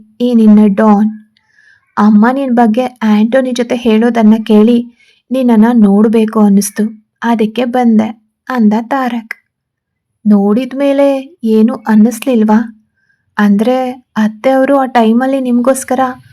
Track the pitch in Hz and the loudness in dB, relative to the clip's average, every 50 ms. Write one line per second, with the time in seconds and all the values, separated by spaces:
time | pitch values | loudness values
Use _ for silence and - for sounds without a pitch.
0 | - _ _ - 247 247 247 226 220 214 208 208 214 208 196 214 220 214 208 202 | -14 _ _ -6 -4 0 2 2 4 4 4 4 4 2 2 2 2 2 2 2
1 | 214 220 214 - - _ _ _ _ _ _ _ _ _ _ _ _ _ - - | 0 -2 -4 -8 -18 _ _ _ _ _ _ _ _ _ _ _ _ _ -4 0
2 | 208 214 220 208 214 240 262 277 277 262 240 240 240 220 214 247 254 247 - - | 2 2 4 4 2 2 0 -2 -4 -2 0 0 2 2 0 -2 -4 -6 -6 -6
3 | 220 214 208 208 214 233 240 269 254 254 247 247 240 240 254 240 - 233 220 220 | -2 0 0 0 0 0 0 -2 -2 -2 -4 -6 -4 -4 -4 -4 -2 0 0 2
4 | 233 240 233 233 220 214 220 226 214 - 220 208 214 233 240 240 240 240 _ _ | 0 0 0 2 2 2 2 2 0 0 2 4 4 4 2 0 -2 -6 _ _
5 | _ _ _ _ _ - 240 269 254 240 233 214 214 233 247 233 208 196 196 202 | _ _ _ _ _ -8 -4 -2 0 2 2 2 2 2 2 2 2 2 2 2
6 | 220 233 214 226 220 220 - 220 208 208 196 196 196 - - - 208 220 220 - | 2 2 2 0 -2 0 0 0 2 2 2 0 -2 -4 -6 -6 -6 -6 -6 -12
7 | _ _ _ - - 233 233 214 226 220 220 233 262 247 240 254 247 233 220 208 | _ _ _ -8 -4 -4 -2 -2 -2 -4 -4 -6 -6 -4 -2 -2 0 2 2 0
8 | 220 220 226 _ _ _ _ _ _ - 262 247 220 208 214 226 233 233 277 269 | 0 -2 -6 _ _ _ _ _ _ -8 -4 0 0 0 0 -2 -4 -4 -6 -4
9 | 262 240 240 233 214 - - _ _ _ _ _ _ _ _ _ _ _ _ _ | -4 -6 -6 -8 -12 -14 -18 _ _ _ _ _ _ _ _ _ _ _ _ _
10 | _ _ _ _ - 208 208 202 196 202 208 247 262 254 254 269 285 277 277 277 | _ _ _ _ 0 0 2 2 2 0 0 -2 -4 -6 -6 -4 -2 -2 0 0
11 | 277 277 269 269 269 285 349 - - 220 220 220 220 247 262 - - - 214 214 | 0 0 0 -4 -6 -12 -16 -8 -4 0 2 2 2 0 -2 -4 -4 0 2 2
12 | 208 240 233 - - 269 254 220 214 214 214 226 240 - - _ _ _ _ _ | 2 2 0 -4 -4 -2 -2 0 0 2 0 0 -2 -4 -12 _ _ _ _ _
13 | _ _ _ _ _ _ - - 208 202 202 202 220 240 254 262 254 254 254 262 | _ _ _ _ _ _ -4 -2 0 0 2 0 0 -2 -2 -2 -4 -6 -8 -12
14 | _ _ - 220 214 214 220 - - 262 269 262 262 269 285 277 269 254 262 240 | _ _ -6 -4 -4 -4 -4 -4 -2 0 0 0 0 0 0 0 -2 -2 0 0
15 | 226 220 226 240 262 262 269 269 254 247 240 240 240 262 269 269 - - 254 247 | 2 2 0 0 0 -2 -4 -4 -4 -2 -2 -2 0 -2 -2 -4 -4 -6 -4 -4
16 | 262 254 254 - - _ | -4 -4 -6 -12 -20 _